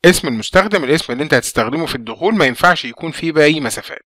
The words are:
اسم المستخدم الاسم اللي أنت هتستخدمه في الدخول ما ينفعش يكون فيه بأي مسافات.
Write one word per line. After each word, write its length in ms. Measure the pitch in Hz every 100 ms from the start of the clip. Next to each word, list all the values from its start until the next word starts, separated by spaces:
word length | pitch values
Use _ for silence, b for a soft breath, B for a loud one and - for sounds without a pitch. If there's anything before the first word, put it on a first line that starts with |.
| 170
اسم 220 | 180 156
المستخدم 560 | 113 - 185 202 196
الاسم 300 | 131 160 -
اللي 100 | 123
أنت 100 | 147
هتستخدمه 520 | 131 - - 110 151 160
في 100 | 135
الدخول 400 | 113 - 180 220
ما 100 | 135
ينفعش 400 | 120 175 170 123
يكون 260 | - 165
فيه 200 | - 160
بأي 280 | 156 151 160
مسافات. 420 | 123 - - -